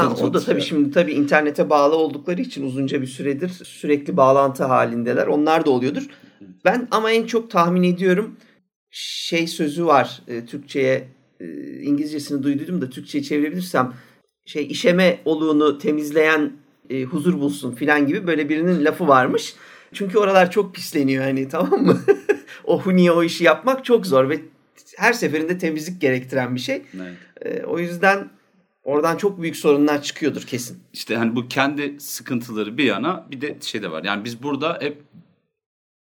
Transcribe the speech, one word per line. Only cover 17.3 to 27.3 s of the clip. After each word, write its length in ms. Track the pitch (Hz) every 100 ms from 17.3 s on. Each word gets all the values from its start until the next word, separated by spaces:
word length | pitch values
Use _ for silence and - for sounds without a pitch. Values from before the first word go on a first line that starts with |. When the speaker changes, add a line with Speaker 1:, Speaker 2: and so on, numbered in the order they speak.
| 151
Speaker 2:
bulsun." 360 | 143 143 131 117
filan 320 | 147 147 143
gibi 200 | 202 175
böyle 220 | 156 147
birinin 360 | 156 175 170 151
lafı 220 | 151 160
varmış. 480 | 131 123 - - - - - _
Çünkü 240 | - 196 208
oralar 340 | 196 196 180
çok 240 | 208 190 -
pisleniyor 480 | - 151 135 135
hani, 260 | 135 135 135
tamam 320 | 165 - 392 180
mı? 160 | 131 -
<laughs> 580 | 392 - - - - -
O 160 | 160
huniye 300 | 190 185 175
o 120 | 170
işi 200 | 170 -
yapmak 420 | 165 156 254 262 254
çok 200 | 233 -
zor 220 | 131 135
ve 100 | 165 - _ _ _ _ -
her 160 | 220
seferinde 440 | 233 156 156 160 180
temizlik 440 | 175 156 160 185
gerektiren 540 | 139 127 127 135 123 123
bir 40 |
şey. 220 | 127 269 - 92
Speaker 1:
Evet. 120 | 90 - _